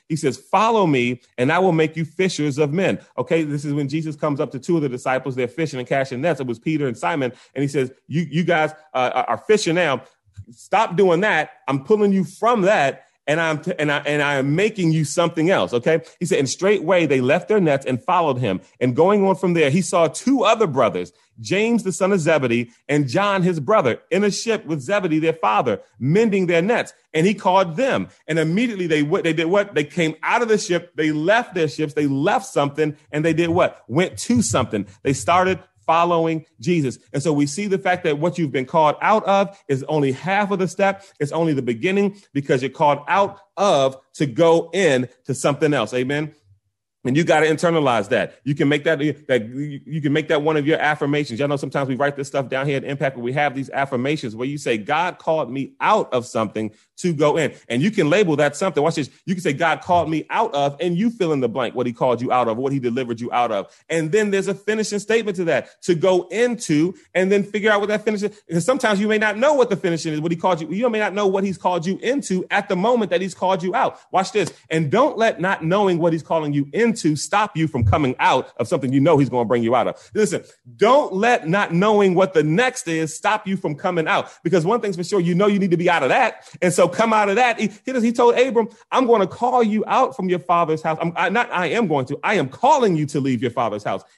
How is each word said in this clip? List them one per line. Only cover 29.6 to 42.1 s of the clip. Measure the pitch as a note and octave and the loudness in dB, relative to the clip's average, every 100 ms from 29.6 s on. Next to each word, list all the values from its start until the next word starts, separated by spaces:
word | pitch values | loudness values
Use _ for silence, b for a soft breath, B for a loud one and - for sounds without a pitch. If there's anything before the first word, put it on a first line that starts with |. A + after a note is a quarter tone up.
| G3+ | 0
They | C#3+ | -2
came | D3 F3+ D#3+ D#3 | -4 -2 -2 -2
out | D#3 A3+ | -2 0
of | A#3 | 2
the | G#3+ | 0
ship. | - F3 F3 - | 0 -4 -4 -4
They | D#3 | -2
left | D3+ E3 A3+ A#3 | 0 2 2 0
their | F3+ D#3 | -2 -2
ships. | - D3+ | -2 -4
They | D3 D3 | -2 -2
left | C#3 F3 A#3+ - | 0 0 -2 -2
something. | E3 C#3+ C#3+ D#3 D3 b | -2 -2 0 -4 -4 b
And | D3 E3 | -2 0
they | |
did | D#3 E3+ | 0 0
what? | F3 D3 - - | 2 0 -2 -4
Went | C3+ F3+ A2 | -2 -2 -4
to | - A#3+ | -2 0
something. | - D3 A#2+ G#2+ G2+ B | 2 0 -2 -4 -6 B
They | C3+ | -4
started | C#3 - F3 F#3 F#3 - _ - | -2 2 2 2 -2 -8 _ 0
following | E3 F3 E3+ E3 D#3+ - _ | 2 2 2 0 -4 -8 _
Jesus. | A#2 F3 C3+ - b | 0 0 0 -4 b
And | C#3+ | -4
so | D3 | 0
we | C#3+ C#3+ | 0 0
see | G3+ G#3 | -2 -4
the | F#3 | -2
fact | F#3+ F3+ | -2 -2
that | E3+ D3 | -2 -2
what | F3 F3 | -2 -2
you've | D3+ | -2
been | C3 C3 | -2 -2
called | E3+ D3+ C#3 | 2 2 2
out | F3 G#3+ | 2 2
of | G3 G3 G3 - - | 2 0 0 -6 -6
is | C3+ | -6
only | C3+ D3+ C#3 | -2 0 0
half | C3 E3 G3 G3 | -2 -2 -2 -2
of | G3 | -2
the | F3+ | -4
step. | - G3 G3 - _ | 0 -2 -2 -12 _
It's | C#3+ | -4
only | D#3 E3 | -2 0
the | C3+ | 0
beginning, | A#2+ A#2 F3 G3 G3+ | -2 -2 -2 0 0